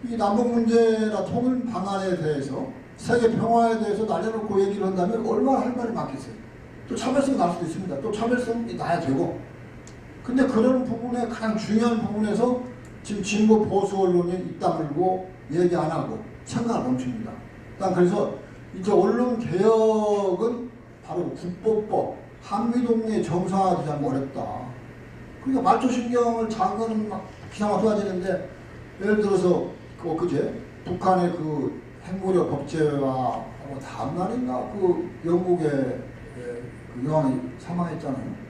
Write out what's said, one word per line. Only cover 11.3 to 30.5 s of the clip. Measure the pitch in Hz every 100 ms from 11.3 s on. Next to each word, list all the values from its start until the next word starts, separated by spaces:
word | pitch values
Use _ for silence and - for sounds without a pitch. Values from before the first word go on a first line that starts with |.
| - 220 -
중요한 | - 214 233 226 -
부분에서 | 208 214 196 247 247 - - - -
지금 | - 202
진보 | 185 208 214 220
보수 | - 196 190 190
언론이 | 185 175 175
입 | 185 175 -
다물고 | 190 160 151 143 185 185 - - -
얘기 | 160 175
안 | 170 156
하고 | 160 107 - - -
생각을 | - 226 233 233
멈춥니다. | 254 254 254 220 - - - - -
일단 | - 190
그래서 | 180 180 208 - - - - - 190
이제 | 190
언론 | 175 208 233 247 233
개혁은 | 147 180 220 220 220 214 214 202 196 180 226 240 - - - - -
바로 | 165 165
국보법, | - 175 185 220 214 208 185 - - - -
한미동맹 | - 208 240 247 240 220 220 196
정상화되지 | - 175 185 196 190 160 143
않으면 | 143 139
어렵다. | 135 - - - 120 127 - - - - - - -
그러니까 | 262 262
말초신경을 | - 233 247 247 233 240 233 226 220
자극하는 | - - 214 226 214 208
막 | - - - -
기사가 | - 208 196
쏟아지는데 | 214 208 196 185 185 180 - - - - - -
예를 | 202 214
들어서 | 202 190 180 - - - - -
그 | 170
엊그제 | 160 170 139 107